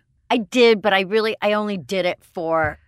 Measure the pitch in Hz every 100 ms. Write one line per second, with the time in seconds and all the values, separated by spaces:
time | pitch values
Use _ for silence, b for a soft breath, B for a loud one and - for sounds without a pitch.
0 | _ _ - 247 196 254 233 214 214 190
1 | 185 220 220 208 208 208 208 196 127 190
2 | 175 - _ 190 160 160 151 -